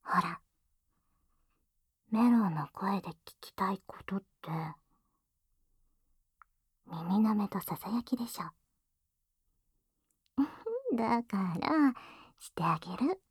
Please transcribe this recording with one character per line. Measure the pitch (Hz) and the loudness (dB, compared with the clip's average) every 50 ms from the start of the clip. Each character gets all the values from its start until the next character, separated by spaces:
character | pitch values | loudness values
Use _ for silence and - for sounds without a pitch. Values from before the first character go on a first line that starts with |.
ほ | _ - - 185 | _ 2 2 2
ら。 | 165 170 170 - _ _ _ _ _ _ _ _ _ _ _ _ _ _ _ _ _ _ _ _ _ _ _ _ _ _ _ _ _ _ _ _ _ _ | 2 0 -6 -10 _ _ _ _ _ _ _ _ _ _ _ _ _ _ _ _ _ _ _ _ _ _ _ _ _ _ _ _ _ _ _ _ _ _
メ | 214 220 240 240 | 2 4 6 8
ロ | 240 233 214 185 | 8 6 6 4
の | 160 156 147 147 | 0 -2 -4 -6
声 | _ - 190 196 196 190 | _ -6 -2 -2 -2 -2
で | - 170 | -4 -6
聞 | 160 _ _ - - _ | -12 _ _ -20 -20 _
き | - - | -20 -18
た | _ - 190 190 | _ -2 -2 0
い | 196 190 _ | -2 -4 _
こ | - - - - | -16 -18 -16 -8
と | - 185 | -6 -6
っ | 196 - _ _ _ | -6 -6 _ _ _
て、 | - - 160 160 160 156 160 _ _ _ _ _ _ _ _ _ _ _ _ _ _ _ _ _ _ _ _ _ _ _ _ _ _ _ _ _ _ _ _ _ - _ _ _ _ _ _ _ _ | -8 -6 -4 -4 -4 -6 -10 _ _ _ _ _ _ _ _ _ _ _ _ _ _ _ _ _ _ _ _ _ _ _ _ _ _ _ _ _ _ _ _ _ -20 _ _ _ _ _ _ _ _
耳 | - 165 165 165 175 185 208 | -14 -12 -8 -2 2 4 4
な | 220 214 214 | 6 4 4
め | 208 202 196 | 2 0 0
と | - 196 | -2 -6
さ | - - 175 | -4 -4 -8
さ | - - - | -6 -4 -4
や | 220 240 | -4 -4
き | 233 - - | -2 -2 -4
で | - 240 | -4 -4
し | 233 - - | -8 -8 -10
ょ。 | 170 160 _ _ _ _ _ _ _ _ _ _ _ _ _ _ _ _ _ _ _ _ _ _ _ _ _ _ _ _ _ _ _ _ _ _ _ _ _ - | -10 -10 _ _ _ _ _ _ _ _ _ _ _ _ _ _ _ _ _ _ _ _ _ _ _ _ _ _ _ _ _ _ _ _ _ _ _ _ _ -2
<laughs> | 277 - - - - 453 453 508 539 508 330 | -2 -2 -2 -10 -8 -6 -6 -4 -2 -2 0
だ | 220 226 220 233 233 233 | 0 2 2 0 0 0
か | - - 196 190 180 165 - | -2 -2 -2 0 0 -2 -2
ら、 | - - 302 320 196 - 240 - - - - - - - _ _ | 0 2 4 6 6 4 4 0 -12 -20 -20 -20 -20 -20 _ _
し | - - | -20 -14
て | _ - 165 | _ -2 0
あ | 165 165 160 | 0 0 0
げ | - 175 180 | -2 -10 -2
る。 | - 247 302 381 381 _ _ | 0 0 0 0 -2 _ _